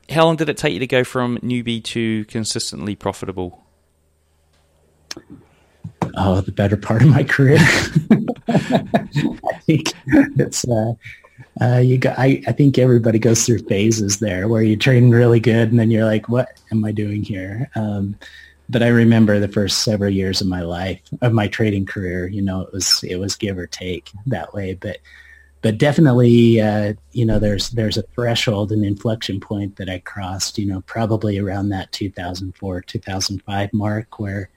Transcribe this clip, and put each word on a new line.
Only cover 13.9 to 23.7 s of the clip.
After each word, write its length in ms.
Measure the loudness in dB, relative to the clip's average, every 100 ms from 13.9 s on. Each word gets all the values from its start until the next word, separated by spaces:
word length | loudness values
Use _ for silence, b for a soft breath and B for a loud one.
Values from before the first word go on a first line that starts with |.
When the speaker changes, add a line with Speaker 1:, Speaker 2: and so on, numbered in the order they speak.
| 0 -2 -2
Speaker 2:
there 300 | -4 -2 0
where 140 | 2
you're 140 | 2 2
trading 340 | 4 6 6
really 300 | 6 6 4
good 300 | 4 4 4
and 80 | 4
then 120 | 4
you're 140 | 2
like, 240 | 2 0 0
"What 200 | -2 -2 -8 -6
am 120 | -4
I 80 | -2
doing 300 | -4 -4 -4
here?" 480 | -6 -8 -8 -10 -8 -6
Um, 400 | -4 -4 -6 -8 B B B B -6
but 140 | 0
I 60 | 4
remember 500 | 6 6 6 4 2
the 100 | 0
first 340 | -2 -2 -2
several 280 | -2 0 0
years 300 | 0 -2 -2
of 60 | -2
my 160 | -4
life, 380 | -6 -6 -6 -8 _ -4
of 100 | 0
my 160 | 0 0
trading 380 | -2 -2 -2 -4
career, 420 | -6 -8 -6 -6
you 120 | -4
know, 220 | -4 -4
it 100 | -8
was, 300 | -6 -4 -4
it 140 | -4 -6
was 180 | -6
give 240 | -6 -6 -6
or 80 |
take 440 | -10